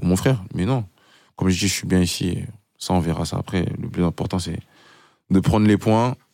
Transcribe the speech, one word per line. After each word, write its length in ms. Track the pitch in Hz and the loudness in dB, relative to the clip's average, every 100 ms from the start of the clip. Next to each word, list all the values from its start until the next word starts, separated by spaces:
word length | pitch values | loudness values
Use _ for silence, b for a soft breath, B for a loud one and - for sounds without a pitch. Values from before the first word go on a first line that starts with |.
ou 60 | 87 | 0
mon 80 | |
frère. 280 | 92 135 127 95 | 2 2 0 -2
Mais 100 | - | -4
non, 200 | 95 131 101 _ b b b | -2 -2 -4 _ b b b
comme 140 | b 92 | b 0
je 100 | 90 | 2
dis, 80 | 98 | 0
je 40 | |
suis 120 | - - | -2 0
bien 120 | 92 | 2
ici. 280 | 87 - 90 | 2 0 -4
Et 160 | 87 - - _ - | -4 -8 -14 _ -10
ça, 160 | - | -2
on 60 | 90 | 0
verra 240 | 82 85 | 0 -2
ça 120 | 82 - | -4 -4
après. 280 | - 95 87 - | -4 -2 -2 -6
Le 80 | - | -6
plus 160 | 87 | -2
important, 340 | 87 - - 92 | -2 -2 -4 -4
c'est 220 | 82 82 - b b b b b b | -4 -8 -10 b b b b b b
de 100 | 95 | 2
prendre 260 | - - 104 | 4 4 4
les 100 | 101 | 4
points 380 | 113 110 123 127 _ | 4 2 2 -2 _